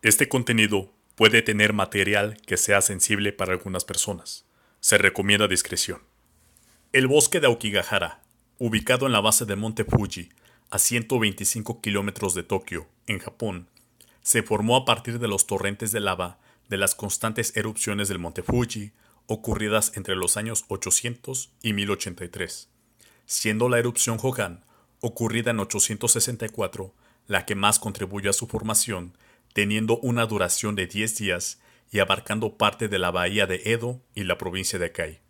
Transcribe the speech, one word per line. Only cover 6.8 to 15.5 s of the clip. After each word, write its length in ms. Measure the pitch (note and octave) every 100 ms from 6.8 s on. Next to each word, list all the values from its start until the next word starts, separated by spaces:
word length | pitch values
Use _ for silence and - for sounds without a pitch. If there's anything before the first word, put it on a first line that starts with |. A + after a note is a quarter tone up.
| _
El 140 | C3 C3
bosque 340 | D3 - F3+
de 60 | C#3+
Aokigahara, 760 | A#2 A2 G2+ - G2+ E2+ - _ _ _ _
ubicado 480 | A#2+ G#2+ - B2+ C#3
en 60 |
la 80 | A2
base 240 | G#2+ -
del 140 | A2 G2+
monte 260 | A2 -
Fuji, 460 | G#2+ - G2 F2+ E2+ _ _ _ _
a 100 | G2+
ciento 400 | - A#2+ A2+ B2+
veinticinco 600 | G#2+ G2 G2 A2+ G2+ A#2
kilómetros 520 | - G2+ G2+ - G2 F2+
de 80 |
Tokio, 440 | E2+ F#2+ - E2+ - _ -
en 140 | G2
Japón, 500 | - - A2 F2+ F2 _ _ _ _ _
se 220 | - A#2
formó 340 | A2 G#2 A2 B2+
a 80 | C3
partir 340 | A2+ - A#2
de 80 | A#2
los 180 | G2
torrentes 460 | -